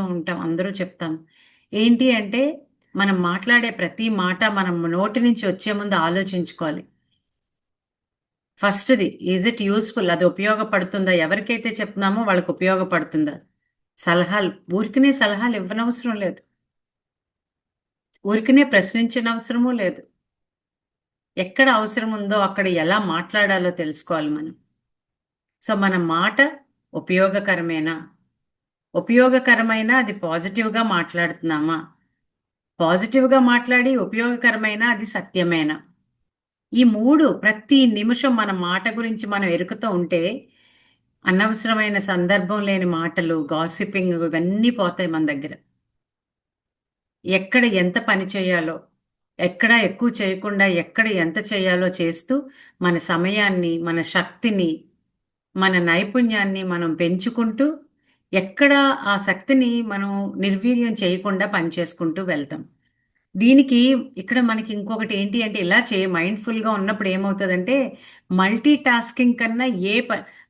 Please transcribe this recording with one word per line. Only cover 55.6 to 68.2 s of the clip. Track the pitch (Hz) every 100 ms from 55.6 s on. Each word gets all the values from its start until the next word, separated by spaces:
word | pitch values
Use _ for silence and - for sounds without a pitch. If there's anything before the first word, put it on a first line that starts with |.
| 190 185
నైపుణ్యాన్ని | 170 170 202 254 233 214 196 190
మనం | 185 170 170
పెంచుకుంటూ, | 160 170 180 240 240 226 220 285 311 _ _ _ _ _
ఎక్కడ | 190 190 - 277 285 277 269
ఆ | 202 196
శక్తిని | 196 185 - 269 247 233
మనం | 226 202 202 196 196 -
నిర్వీర్యం | 196 196 233 247 233
చేయకుండా | 202 185 185 202 190 202
పనిచేసుకుంటూ | 196 165 175 165 - 165 165
వెళ్తాం. | 185 151 143 156 - _ _ _ _ _ _ 185
దీనికి | 233 269 277 240 247 262 - -
ఇక్కడ | 185 240
మనకి | 240 220 220
ఇంకొకటి | 208 202 220 220 202
ఏంటి | 202 233
అంటే, | 220 208
ఇలా | 175 214 240
చే-, | 196 190
మైండ్‌ఫుల్‌గా | 175 170 214 226 220 220
ఉన్నప్పుడు | 208 196 202 196
ఏమవుతదంటే, | 190 196 196 196 180 185 269 254 - - -